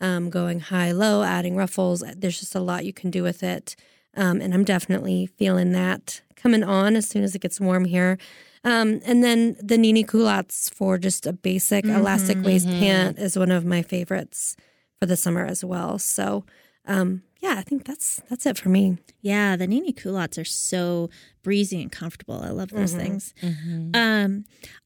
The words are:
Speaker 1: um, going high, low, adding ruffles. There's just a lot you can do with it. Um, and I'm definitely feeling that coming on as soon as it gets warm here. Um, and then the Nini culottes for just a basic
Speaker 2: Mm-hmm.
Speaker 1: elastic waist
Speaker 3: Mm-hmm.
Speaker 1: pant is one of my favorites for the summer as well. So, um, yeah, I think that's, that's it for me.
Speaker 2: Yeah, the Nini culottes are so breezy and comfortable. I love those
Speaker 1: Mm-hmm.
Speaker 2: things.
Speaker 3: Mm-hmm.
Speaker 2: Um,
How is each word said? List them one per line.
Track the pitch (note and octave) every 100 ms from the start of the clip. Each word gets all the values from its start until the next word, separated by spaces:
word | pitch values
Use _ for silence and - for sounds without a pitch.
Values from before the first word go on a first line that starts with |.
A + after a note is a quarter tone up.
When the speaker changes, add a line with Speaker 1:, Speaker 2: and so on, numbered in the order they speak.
Speaker 1:
um, | F#3 F3+ F3
going | F3 F3 E3+
high, | D#3 F#3 F3
low, | F3 G#3+ G#3
adding | F#3+ F3+ F3+ F3+
ruffles. | F#3 - F#3 F3 - F3+
There's | F#3+ E3+
just | -
a | F#3+
lot | F3+ F3 F3
you |
can | - F3+
do | F3+
with | F3 E3+
it. | F3+ F3+ - - _ _ _ -
Um, | F#3+ E3+
and | F#3+
I'm | F#3 G3+
definitely | F#3 - F#3 - F3+ F#3 -
feeling | F#3+ F#3 F3+
that | F3+ F3+ F#3 - - - -
coming | B3 A3+
on | G3+ F#3+ G3 A3
as | G#3+
soon | G#3
as | G3
it | F#3
gets | F3 -
warm | F#3+ F#3 F#3
here. | F3+ F3+ F#3 - - - _
Um, | A#3+ A#3 A3 A3 -
and | A#3+
then | A#3+ A#3 A#3 -
the | G3+ A3+
Nini | A3+ A3
culottes | G#3+ G#3+ A3+ G3 F#3+ - -
for | - F#3+ F#3
just | F#3 - G3
a |
basic | F#3 F#3 F#3 - G3+ G#3+
Speaker 2:
Mm-hmm. | G#3+
Speaker 1:
elastic | G3 G3 F#3+ F#3+
waist | F#3+ F#3 F3+
Speaker 3:
Mm-hmm. | F3
Speaker 1:
pant | G3 F#3+ F#3 -
is | F#3+ F#3
one | F3+
of | F3+
my | E3+ F3
favorites | E3 F3+ F3 F#3+ - - - - _ _ _ _
for | F#3
the | F3
summer | F#3 E3+ F3+
as | F#3
well. | F#3 F3+ F3 G3+
So, | - - G3 G3+ F#3+ _ _ _ -
um, | F#3+ F3+ F#3 - _
yeah, | F#4+ A3+
I |
think | F#3 C#4+ B3+
that's, | D4 - - -
that's | B3 C#4+
it | G3
for | F#3
me. | F#3+ G3 F3+ - _
Speaker 2:
Yeah, | G3+ G3+ G3+ F3+
the | F#3
Nini | A#3 F4+
culottes | - F#3+ F#3+ E3 -
are |
so | D#3+ - - F#3 F3 F3 E3+ - - _
breezy | - G3+ G3+ F3+
and | -
comfortable. | - E3 - - -
I | -
love | - F#3
those | G#3 F#3+
Speaker 1:
Mm-hmm. | F3
Speaker 2:
things. | F3 G3 - -
Speaker 3:
Mm-hmm. | F3 D#3 E3 E3 E3 A3+
Speaker 2:
Um, | A3+ G#3+ G3+ G3 G#3 _ - -